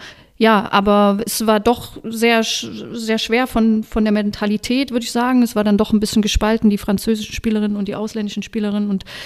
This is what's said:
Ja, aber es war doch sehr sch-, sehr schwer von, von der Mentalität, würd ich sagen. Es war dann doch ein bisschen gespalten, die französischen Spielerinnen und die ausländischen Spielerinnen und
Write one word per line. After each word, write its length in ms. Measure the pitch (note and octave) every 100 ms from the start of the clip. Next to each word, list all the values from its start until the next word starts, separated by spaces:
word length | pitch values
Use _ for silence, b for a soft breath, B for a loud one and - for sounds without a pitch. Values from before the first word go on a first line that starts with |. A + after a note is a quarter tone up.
| B B B -
Ja, 340 | A3 G#3+ -
aber 480 | - G3+ G#3 G#3 G3+ -
es 200 | - A3
war 140 | G#3+
doch 380 | G#3+ A#3+ - - -
sehr 380 | A3+ A#3 A3+
sch-, 520 | A3 - A3+ G#3+ A3 A#3
sehr 220 | A3 A3+
schwer 300 | - A3+ B3+
von, 360 | A#3 A3 A3
von 220 | A3 A3+ A3
der 80 |
Mentalität, 800 | G#3 G#3 - G#3+ G#3 - B3+ C4+
würd 120 | A#3+
ich 80 | A#3
sagen. 320 | A#3+ A#3+ B3+
Es 140 | A#3 G#3+
war 80 | G#3+
dann 120 | G3+
doch 140 | G#3+
ein 80 | G#3+
bisschen 220 | G#3 -
gespalten, 480 | G3+ - G#3+ A3+ A3
die 80 | G3+
französischen 580 | - G3+ - A3 G#3+ -
Spielerinnen 400 | A3+ G#3+ G#3+ G#3
und 140 | G3
die 60 | G3+
ausländischen 480 | A3 A3+ G#3 G#3
Spielerinnen 460 | - A3+ G#3 G#3 G#3
und 140 | F#3+ B B